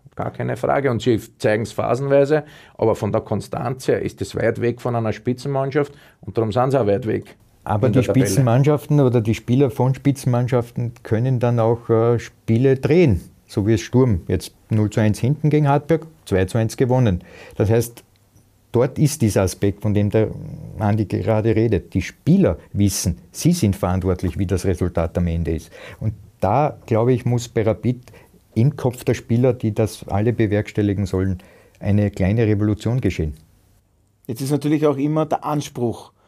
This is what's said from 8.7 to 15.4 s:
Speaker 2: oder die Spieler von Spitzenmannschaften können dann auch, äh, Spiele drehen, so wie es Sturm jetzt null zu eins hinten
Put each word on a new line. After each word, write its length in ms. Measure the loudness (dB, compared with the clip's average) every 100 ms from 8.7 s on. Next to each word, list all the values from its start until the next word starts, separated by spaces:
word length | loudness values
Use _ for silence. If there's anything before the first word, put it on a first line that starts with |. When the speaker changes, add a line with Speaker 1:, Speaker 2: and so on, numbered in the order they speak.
| 2 2 2
Speaker 2:
oder 200 | 4 2
die 140 | 0
Spieler 360 | -2 0 2 2
von 240 | 2 0
Spitzenmannschaften 960 | 0 -2 0 0 0 2 0 -2 -6 -8 -8
können 360 | -4 -2 0 0
dann 220 | 2 2
auch, 300 | 2 0 0
äh, 280 | 2 4 0
Spiele 580 | -4 -8 0 2 4 2
drehen, 440 | 2 4 4 2 -4 -20 _
so 200 | -2 2
wie 80 |
es 80 | 0
Sturm 400 | 2 2 4 2 -2
jetzt 280 | -4 -6 -16 _
null 180 | 0 0
zu 120 | 2
eins 180 | 0 2
hinten 320 | -2 0